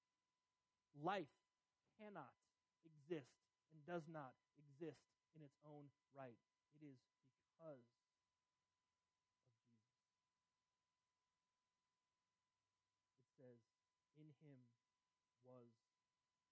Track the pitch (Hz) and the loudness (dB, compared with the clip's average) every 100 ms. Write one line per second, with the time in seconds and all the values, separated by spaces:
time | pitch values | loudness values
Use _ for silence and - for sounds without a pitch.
0 | _ _ _ _ _ _ _ _ _ 143 | _ _ _ _ _ _ _ _ _ 4
1 | 160 202 147 - _ _ _ _ _ - | 8 8 6 -4 _ _ _ _ _ -12
2 | 208 185 120 - - _ _ _ 165 151 | -6 -6 -6 -12 -20 _ _ _ -20 -10
3 | 139 165 127 - _ _ - 160 147 175 | 6 6 6 -8 _ _ -18 -8 2 4
4 | 151 160 131 120 _ 147 147 139 165 135 | 4 2 0 -4 _ -18 -16 -2 0 0
5 | - _ _ 160 143 - 151 147 143 - | -8 _ _ -12 -12 -10 -8 -8 -8 -14
6 | _ 135 131 110 - _ _ 151 151 127 | _ -4 -4 -4 -16 _ _ -10 -8 -8
7 | - _ 135 - _ - 160 135 120 - | -14 _ -20 -20 _ -6 -4 -4 -8 -20
8 | _ _ _ _ _ _ _ _ _ _ | _ _ _ _ _ _ _ _ _ _
9 | _ _ _ _ 123 113 120 117 _ _ | _ _ _ _ -20 -20 -20 -20 _ _
10 | _ _ _ _ _ _ _ _ _ _ | _ _ _ _ _ _ _ _ _ _
11 | _ _ _ _ _ _ _ _ _ _ | _ _ _ _ _ _ _ _ _ _
12 | _ _ _ _ _ _ _ _ _ _ | _ _ _ _ _ _ _ _ _ _
13 | _ - 131 - 127 120 - _ _ _ | _ -20 -20 -16 -14 -14 -18 _ _ _
14 | _ 147 156 143 151 131 120 120 _ _ | _ -12 -12 -12 -12 -12 -14 -20 _ _
15 | _ _ _ _ 123 127 120 113 _ _ | _ _ _ _ -10 -10 -10 -16 _ _
16 | _ _ _ _ _ | _ _ _ _ _